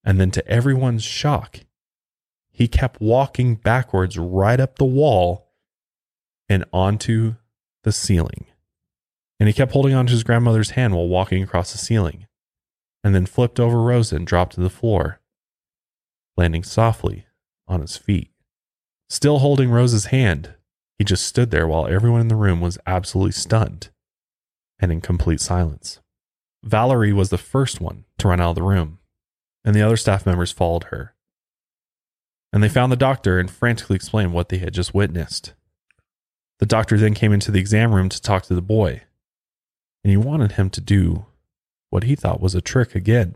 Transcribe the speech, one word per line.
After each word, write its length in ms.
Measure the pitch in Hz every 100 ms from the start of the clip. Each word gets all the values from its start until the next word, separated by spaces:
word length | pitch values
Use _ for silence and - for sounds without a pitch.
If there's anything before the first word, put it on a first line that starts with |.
And 180 | - 95
then, 120 | 92
to 140 | - -
everyone's 560 | 117 135 131 127 113
shock, 560 | - - 147 - - - _ _ _ _ _ _ _ _ _
he 180 | - 117
kept 320 | - 127 -
walking 560 | 107 123 139 - 127 113
backwards 600 | - 123 123 95 92 -
right 440 | 87 92 98 127
up 180 | 135 -
the 60 |
wall 680 | 135 131 151 104 87 92 _ _ _ _ _ _ _ _ _ _ -
and 160 | 98 -
onto 640 | 90 95 107 - 113 113 113 _ _ _ _
the 80 | 110
ceiling. 560 | - - 90 50 - - _ _ _ _ _ _ _ _ _
And 80 | 107
he 40 |
kept 200 | 131 131
holding 200 | 139 139
onto 200 | 131 123
his 100 | 120
grandmother's 480 | 113 117 120 113 104
hand 240 | - 123
while 140 | 90 87
walking 340 | 90 95 92
across 300 | 95 90 87
the 60 | -
ceiling, 500 | - 113 82 85 - _ _ _ _ _ _ _
and 100 | 101
then 140 | 98 92
flipped 320 | - 120 -
over 240 | 117 120
Rosa 340 | 117 123 110 78
and 100 | 85
dropped 280 | 87 90
to 60 | -
the 100 | 90
floor, 500 | - 117 95 78 - _ _ _ _ _ _ _ _ _ _ _ -
landing 260 | 87 80
softly 640 | - - 113 110 - 101 - _ _ _ -
on 140 | 85
his 160 | 71 -
feet. 340 | - 98 - _ _ _ _ _ _ _ _
Still 320 | - 147 147
holding 300 | 143 135 127
Rosa's 360 | 117 123 113 -
hand, 480 | 131 117 76 78 - _ _ _ _
he 80 |
just 220 | 95 92 -
stood 240 | - 120
there 160 | 78 80
while 220 | 78 55
everyone 320 | 92 117 117
in 80 | 113
the 80 | 110
room 240 | 104 85
was 180 | 87 85 -
absolutely 460 | 92 95 98 95
stunned 580 | - - 110 - 85 - _ _ _ _ _ _ _ _ _
and 140 | 90
in 80 | 82
complete 400 | - 85 - 80
silence. 580 | - 90 82 71 - - _ _ _ _ _ _
Valerie 500 | 113 107 127 127 104
was 180 | 101 92
the 80 | 90
first 420 | - 131 135 -
one 240 | 87 - - -
to 100 | 202
run 120 | 90
out 100 | 87
of 60 | 82
the 60 |
room, 380 | 90 98 78 87 _ _ _ _ _ _
and 100 | 113
the 80 | 104
other 140 | 107 113
staff 280 | - 98
members 280 | 98 90 90
followed 320 | - 87 85
her. 300 | - 62 - _ _ _ _ _ _ _ _ _ _ _ _ _ _
And 100 | 101
they 60 | 107
found 240 | 131 123
the 40 | 123
doctor 440 | 131 135 98 92
and 100 | 92
frantically 460 | - 120 113 - 95
explained 360 | - 107 92
what 160 | 85 87
they 100 | 92
had 160 | 82
just 200 | 87 90
witnessed. 600 | 98 104 85 78 - - _ _ _ _ _ _ _ _ _ _ _
The 60 | 110
doctor 300 | 113 104 104
then 160 | 107
came 200 | 104 107
into 180 | 104 -
the 80 | 98
exam 340 | 95 107 117
room 160 | 101 92
to 140 | -
talk 220 | - 95
to 100 | -
the 80 | 90
boy, 400 | 95 110 92 - _ _ _ _ _ _ _ _ _ _
and 60 | 107
he 40 | 98
wanted 360 | 123 151 104
him 180 | - 95
to 100 | -
do 460 | - 101 87 85 - _ _ _ _ _ _
what 140 | 95
he 100 | 113
thought 260 | 143 - 87
was 140 | 92
a 60 | 90
trick 340 | - 131 120
again. 400 | 101 98 120 90